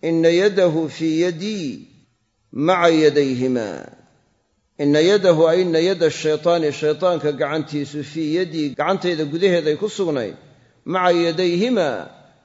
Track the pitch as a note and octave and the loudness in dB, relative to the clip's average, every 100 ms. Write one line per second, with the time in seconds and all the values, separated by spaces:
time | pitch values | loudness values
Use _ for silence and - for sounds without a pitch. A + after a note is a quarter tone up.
0 | D#3+ E3 E3 E3+ G3+ F#3+ F3+ D#3+ D#3+ - | 0 2 4 4 2 4 2 2 -4 -4
1 | D#3+ D#3+ F3 E3 G3 G#3+ D#3 F#2+ - _ | -4 0 -2 -2 -8 -6 -8 -10 -16 _
2 | _ _ _ _ _ - D#3 F#3 F3 D#3+ | _ _ _ _ _ -4 0 4 4 6
3 | D#3 C#3+ C#3 B2+ B2+ B2+ G#2+ D2+ - - | 4 4 0 0 -2 -2 -4 -8 -14 -20
4 | _ _ _ _ _ _ _ _ C#3+ D3 | _ _ _ _ _ _ _ _ 0 4
5 | E3 G#3 F#3 D#3+ E3 E3+ F#3 D#3+ E3+ F#3+ | 4 4 4 4 4 4 2 0 0 2
6 | D#3+ - D#3 D3+ E3+ E3+ D3+ C#3+ D3+ D3+ | 0 0 -2 0 0 0 0 -2 -4 0
7 | F3+ E3+ D3 C#3 D3 D#3 D3+ D3 C#3+ D3 | 0 0 -2 -2 -4 -4 -6 -6 -8 -10
8 | D3 D#3+ D#3 D#3+ F#3 D#3+ D3 B2 D3 G3 | -10 -6 -4 -2 -4 -4 -6 -4 -2 -2
9 | F3+ E3 D#3 D#3 F#3+ F3 D#3 D3+ G#3 - | -2 -4 -4 0 2 2 0 -2 -4 -4
10 | F3+ D3 G#2+ - - _ _ _ - F3+ | -2 -2 -4 -8 -20 _ _ _ -6 0
11 | F3+ F3 E3+ E3 F3+ F3 A3+ A#3+ D#3+ A2 | 2 2 0 0 -2 0 0 0 -2 -4
12 | D2 - - _ | -10 -18 -20 _